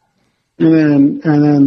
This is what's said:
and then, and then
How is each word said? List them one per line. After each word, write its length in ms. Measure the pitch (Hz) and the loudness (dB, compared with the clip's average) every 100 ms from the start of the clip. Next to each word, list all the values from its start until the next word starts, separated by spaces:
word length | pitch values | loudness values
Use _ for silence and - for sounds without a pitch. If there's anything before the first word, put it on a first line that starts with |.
| _ _ _ _ _ - | _ _ _ _ _ -4
and 140 | 165 160 | 0 0
then, 460 | 151 143 143 - | 0 0 0 -2
and 200 | 160 147 | -2 0
then 220 | 147 143 | 0 0